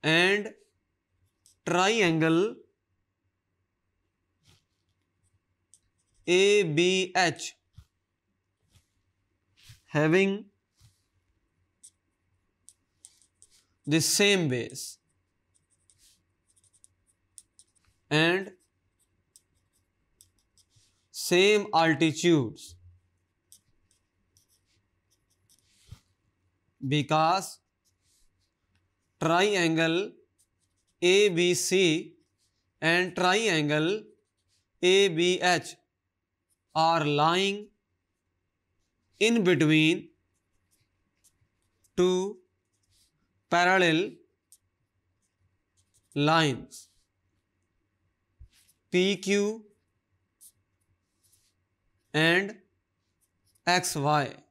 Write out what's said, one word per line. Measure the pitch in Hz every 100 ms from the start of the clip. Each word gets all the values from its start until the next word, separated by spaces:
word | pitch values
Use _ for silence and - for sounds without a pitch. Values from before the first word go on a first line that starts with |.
and | 147 165 180 202 208 - _ _ _ _ _ _ _ _ _ _ -
triangle | 170 190 226 180 160 160 165 208 - _ _ _ _ _ _ _ _ _ _ _ _ _ _ _ _ _ _ _ _ _ _ _ _ _ _ _ _ _ _ _ _ _ _ _ _ -
A | 175 196 208
B | 175 147 175 185 185 185
H | 175 - - - _ - _ _ _ _ _ _ _ _ _ _ _ _ _ _ _ _ _ _ - - _
having | 147 156 180 196 196 202 _ _ _ - _ _ _ _ _ _ _ _ _ - _ _ _ _ _ _ _ - _ _ _ - _ _ _ _ _ _ _ -
the | 156
same | - - 202 196 151
base | 123 113 - - - _ _ _ _ _ _ _ _ _ _ _ _ _ _ _ _ _ _ _ _ _ _ _ - _ _ _ _ _ _ _
and | 151 165 185 196 - _ _ _ _ _ _ _ _ _ _ _ _ _ _ _ _ _ _ _ _ _ _ _ _ _
same | - - 180 196 208 202
altitudes, | 160 165 147 160 - 175 160 117 - - - - _ _ _ _ _ _ - _ _ _ _ _ _ _ _ _ _ _ _ _ _ _ _ _ _ _ _ _ _ _ - _ _ _ _ _ _ _ _ 135
because | 147 135 156 160 190 190 - _ _ _ _ _ _ _ _ _ _ _ _ _ _ _ _
triangle | 160 170 208 196 170 160 165 165 214 - _ _ _ _ _ _ _ _
A | 175 190 208 170
B | 175
C | 175 - 185 180 156 202 _ _ _ _ _ _ _
and | 160 175 180
triangle | - 180 196 226 160 147 151 156 214 - _ _ _ _ _ _ _
A | 180 196 196
B | 160 175 185
H | 180 170 - - _ _ _ _ _ _ _ _ _
are | 160 160 165
lying | 147 147 156 180 196 202 208 _ _ _ _ _ _ _ _ _ _ _ _ _ _ _
in | 214 233
between | 180 160 151 156 156 185 - _ _ _ _ _ _ _ _ _ _ _ _ _ _ _ _ _ _ -
two | 180 185 196 - _ _ _ _ _ _ _ _ _ _ _
parallel | 175 180 190 175 156 208 - _ _ _ - _ _ _ _ _ _ _ _ _ _ _ _ _ _ _
lines, | 143 147 165 156 123 - - - _ _ _ _ _ _ _ _ _ _ _ _ _ _ _ - _ _ _ _
P | 180 185 196
Q | 190 202 202 226 214 _ _ _ _ _ _ _ - _ _ _ _ _ _ _ _ _ _ _ _ _ _ _ _
and | 151 160 175 202 - _ _ _ _ _ _ _ _ _ _ -
X | 180 175 156
Y. | 143 151 135 - _